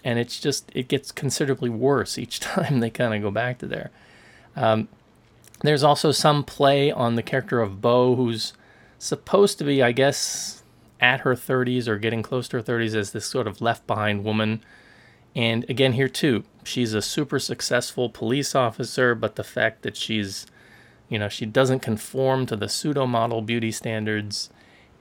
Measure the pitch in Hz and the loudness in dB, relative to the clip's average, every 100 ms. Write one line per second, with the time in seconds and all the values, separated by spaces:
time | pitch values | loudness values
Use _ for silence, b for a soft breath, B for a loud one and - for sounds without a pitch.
0 | 135 117 120 - 147 - - - 127 135 | -2 -2 -2 -4 -4 -4 -6 -8 -2 -2
1 | - - 139 - 143 127 123 110 131 139 | -4 -6 -4 -2 -2 -2 -2 0 2 2
2 | 98 - - - - - 156 135 113 - | 0 -6 -8 -8 -4 -2 0 0 0 0
3 | 120 107 104 101 123 123 - - - - | -2 0 -2 -2 -4 -4 -8 -8 -10 -16
4 | B B B B B - 113 110 107 _ | B B B B B 0 4 4 0 _
5 | _ _ _ _ - - 143 147 147 147 | _ _ _ _ -20 -2 2 4 6 4
6 | 156 131 156 147 - - 139 139 143 - | 4 4 4 4 0 2 4 6 4 2
7 | 120 117 113 131 - 120 107 98 120 123 | 0 0 0 -2 0 0 0 0 2 4
8 | 123 123 120 113 - - b b b b | 4 4 0 -2 -6 -10 b b b b
9 | - - - 190 202 - 143 139 120 120 | -8 -8 2 4 4 2 0 4 4 4
10 | 139 135 - - - - - _ _ - | 2 2 -4 -6 -8 -12 -20 _ _ 2
11 | 123 131 131 120 - 131 127 127 117 104 | 2 4 0 0 0 0 0 0 0 -2
12 | 113 113 104 127 120 127 113 117 113 110 | -2 -2 -4 -4 -4 -6 -2 -2 0 -2
13 | 101 117 - 135 110 98 117 113 - 107 | -4 -6 -4 -4 -4 -2 -2 -2 -2 -2
14 | 104 104 107 107 107 110 B B B B | 0 -2 0 0 0 -2 B B B B
15 | B B B - 117 113 - 123 135 120 | B B B -2 0 0 -2 2 2 4
16 | 131 - 156 107 - _ - 131 117 110 | 0 2 2 2 -2 _ -8 -2 0 0
17 | - - 147 139 - - - 123 - - | -2 -4 -2 -2 -4 -6 -2 -2 -2 -4
18 | 120 - 113 139 135 139 120 - 120 - | -4 -2 -2 0 0 2 0 -2 -4 2
19 | 123 113 - - - - 110 - - - | 2 2 -2 -4 -6 -2 -2 -2 -8 -6
20 | - 110 98 92 - B B B B B | -4 -2 -2 -6 -14 B B B B B
21 | B 107 104 - 110 131 131 131 - 107 | B -4 -4 -6 -2 2 4 2 0 -4
22 | - 131 131 131 127 104 101 - 160 143 | -4 -2 0 2 0 -2 -4 -4 -2 0
23 | 127 117 117 117 107 117 113 110 117 110 | 0 0 0 -2 -2 -2 -2 -4 -4 -4
24 | 107 107 104 101 - b b b b - | -2 -4 -4 -8 -10 b b b b -4